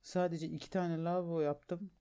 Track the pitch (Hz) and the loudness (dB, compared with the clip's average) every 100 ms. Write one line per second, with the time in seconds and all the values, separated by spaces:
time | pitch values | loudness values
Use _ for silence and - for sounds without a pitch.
0 | - 180 180 165 160 156 - 190 175 165 | -2 0 2 0 -4 -6 -2 0 0 0
1 | 165 180 170 165 147 147 - 175 190 _ | 2 0 0 2 2 0 -4 -6 -6 _